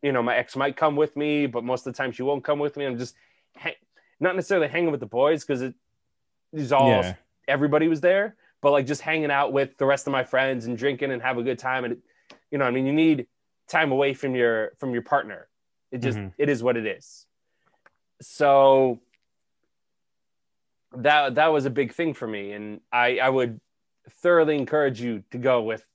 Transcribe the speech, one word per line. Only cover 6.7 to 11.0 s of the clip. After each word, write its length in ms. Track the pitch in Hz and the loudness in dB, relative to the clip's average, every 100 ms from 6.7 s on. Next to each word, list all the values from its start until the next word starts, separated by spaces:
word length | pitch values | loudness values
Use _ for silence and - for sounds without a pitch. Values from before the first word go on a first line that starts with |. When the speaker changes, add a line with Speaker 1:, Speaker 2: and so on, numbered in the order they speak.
Speaker 1:
all 160 | 139 135 | 4 6
Speaker 2:
Yeah. 260 | 107 90 92 _ _ - | 4 2 -6 _ _ -4
Speaker 1:
everybody 400 | 135 147 151 160 | 0 2 2 2
was 120 | 160 | 2
there, 360 | 175 190 208 - _ _ | 2 2 0 -8 _ _
but, 80 | 143 | 2
like, 140 | 143 131 | 2 2
just 140 | 143 | -4
hanging 280 | - 160 151 | -2 -2 0
out 220 | 139 139 | 0 0
with 240 | 135 139 _ | 0 -2 _
the 60 | 135 | 0
rest 200 | 139 - | 0 0
of 60 | |
my 100 | 135 | -4
friends 420 | 127 131 131 131 113 | -2 0 0 -2 -6
and 100 | 120 | -4
drinking 320 | 135 131 | -4 -2